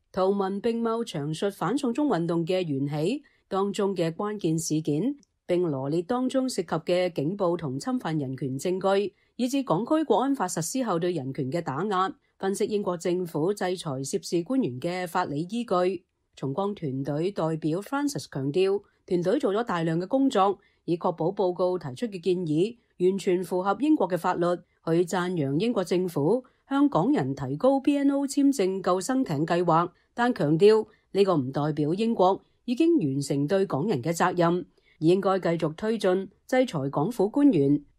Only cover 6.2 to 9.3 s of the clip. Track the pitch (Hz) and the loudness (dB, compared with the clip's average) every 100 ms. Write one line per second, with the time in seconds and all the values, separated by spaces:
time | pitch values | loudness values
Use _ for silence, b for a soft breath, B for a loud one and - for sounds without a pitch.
6.2 | 254 262 262 208 170 160 - 180 180 175 | 0 0 -2 -4 -4 -4 0 0 0 -2
7.2 | 143 202 175 175 151 131 262 254 170 160 | -4 0 0 0 -4 -4 -4 -4 -2 -4
8.2 | 131 131 135 135 185 185 190 196 202 b | -4 -6 -6 -4 -4 -2 2 2 0 b
9.2 | b | b